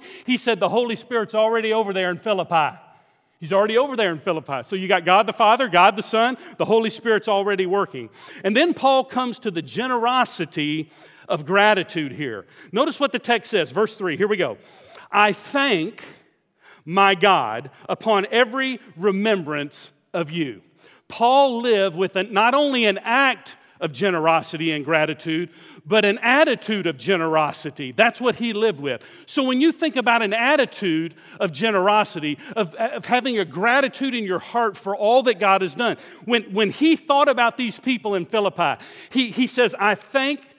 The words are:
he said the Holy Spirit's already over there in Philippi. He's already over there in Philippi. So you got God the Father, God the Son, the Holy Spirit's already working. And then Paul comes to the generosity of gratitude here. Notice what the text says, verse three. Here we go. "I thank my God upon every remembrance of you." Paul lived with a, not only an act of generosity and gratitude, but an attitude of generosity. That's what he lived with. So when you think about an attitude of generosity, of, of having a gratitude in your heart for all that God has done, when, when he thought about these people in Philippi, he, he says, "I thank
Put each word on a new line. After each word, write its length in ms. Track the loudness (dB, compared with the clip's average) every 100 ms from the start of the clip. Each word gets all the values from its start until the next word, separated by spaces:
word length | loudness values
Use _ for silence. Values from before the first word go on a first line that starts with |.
| -10 -12 -4
he 120 | -2
said 220 | 0 0
the 100 | 0
Holy 260 | 0 -2 -6
Spirit's 400 | -4 -4 -2 0
already 380 | 2 2 0
over 200 | 0 0
there 160 | -2 -2
in 80 | -4
Philippi. 580 | -2 -2 0 0 0 -4 -20 _ _ _ _ _
He's 140 | -2
already 240 | 0 2 2
over 180 | 0 0
there 160 | -2
in 80 | -2
Philippi. 440 | -4 -4 -6 -8
So 120 | -6 -8
you 120 | -2
got 180 | 0 4
God 220 | 2 2
the 60 |
Father, 340 | 2 4 4 4
God 300 | 6 6 4
the 60 |
Son, 340 | -2 0 0 -2 -12 -6
the 80 | 0
Holy 240 | 0 0
Spirit's 380 | -4 -2 0 0
already 380 | 0 0 -2 0
working. 440 | -2 -2 -8 -14 -18 -20 -6
And 120 | 0 2
then 180 | 2
Paul 300 | 2 2 2
comes 340 | 0 -4 -6 -6
to 120 | -6
the 100 | -8
generosity 1300 | -8 -6 -4 -2 0 0 -2 -4 -8 -4 -4 -6 -8 _ -20 -20 -6
of 180 | -6 0
gratitude 680 | 4 4 4 -2 -6 -6
here. 320 | -8 -8 -10 -14 -20 -6
Notice 280 | -2 -2 -2
what 120 | -4
the 80 | -4
text 320 | -2 -2 0
says, 200 | -2 -2
verse 240 | -2 -2 -4
three. 220 | -6 -2
Here 100 | -2
we 100 | 0
go. 200 | -2 -6 -16 -20 -20 -20 -2
"I 220 | 2 2
thank 720 | 0 -4 -2 0 0 -2 -10 -20 -20 _ _ _ _ _ -20 -4
my 300 | 2 2 4
God 540 | 4 4 0 -6 -10 -16 -10
upon 400 | -6 0 0 2
every 480 | 0 0 0 -4 -6 -14 -4
remembrance 920 | -2 0 0 -2 -2 -6 -8 -12 -20 _ _
of 180 | -6 -6
you." 300 | -4 -6 -8 _ _ _ _ _
Paul 540 | 0 4 4 4 2
lived 340 | 0 2 2 0
with 200 | -2 -2
a, 80 |
not 300 | 0 2 2
only 320 | 2 2 2 2
an 120 | 0
act 520 | 0 2 2 -2 -10 -20 _ _
of 120 | -8
generosity 800 | -2 -2 2 2 2 0 -4 -4
and 140 | -4 0
gratitude, 640 | 0 0 -2 -6 -6 -6 -12 -20 -20 0
but 200 | 2 4
an 120 | 2
attitude 680 | 2 4 4 0 -2 -4 -4
of 100 | -4
generosity. 920 | -2 0 2 2 0 -4 -12 -10 -6
That's 300 | 2 2 2
what 140 | -4 -2
he 180 | -4
lived 260 | 0 -2 -2
with. 220 | -6 -8 -10 -20 -6
So 180 | -2
when 160 | 0 2
you 140 | 2
think 240 | 2 -2 0
about 240 | 2 2
an 120 | 0
attitude 800 | 0 2 2 0 -4 -2 -2 -4 -12 -20 -6
of 120 | -6
generosity, 840 | -2 0 2 4 2 0 -4 -6 -8 -8 -6
of, 180 | -6 -4
of 300 | -6 -6 -2
having 340 | -2 0 -2
a 60 | -4
gratitude 720 | -2 2 2 0 -2 -4 -4
in 80 |
your 160 | -4 -4
heart 380 | -4 -2 -2 -4
for 180 | -8 -2
all 280 | 2 4
that 140 | 4 2
God 240 | 2 2
has 140 | 0 -2
done, 220 | -2 -2 -10 -14
when, 200 | -2 -2 0
when 160 | -2 -2
he 260 | 2 2 2
thought 320 | 2 2 4
about 300 | 2 0 0
these 200 | -6 -4
people 380 | -4 -4 -2 -4
in 100 | -2
Philippi, 560 | -2 -2 0 -2 -2 -10 -20 -6
he, 220 | -2 -2
he 160 | -2 -2
says, 280 | 2 0 2
"I 180 | 0 0
thank 520 | -2 -2 -2 -4 -10